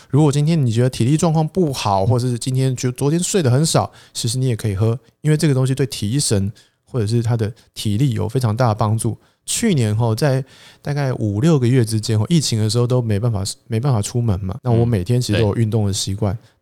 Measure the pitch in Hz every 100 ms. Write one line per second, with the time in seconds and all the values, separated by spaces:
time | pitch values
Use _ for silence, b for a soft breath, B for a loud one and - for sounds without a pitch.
0 | B 135 151 139 147 165 123 113 127 -
1 | 120 156 170 156 156 190 156 127 107 98
2 | 98 123 123 117 135 131 131 123 127 123
3 | 143 170 180 202 131 127 160 135 95 B
4 | B - 117 127 127 110 107 92 110 117
5 | b _ 151 151 156 131 131 135 135 -
6 | 104 139 - 101 98 b b b _ 131
7 | 104 120 113 117 104 b b - 107 104
8 | 139 107 98 135 117 110 123 104 110 107
9 | 113 107 b b - - 226 147 107 107
10 | 117 110 151 131 127 B B B - 143
11 | 135 - 107 101 160 147 120 131 110 110
12 | 104 107 107 170 - 110 110 120 120 127
13 | 117 101 120 104 98 - - 110 139 113
14 | - 123 117 104 95 - 123 117 117 113
15 | 110 123 117 110 104 117 110 113 101 98
16 | - 98 104 110 b b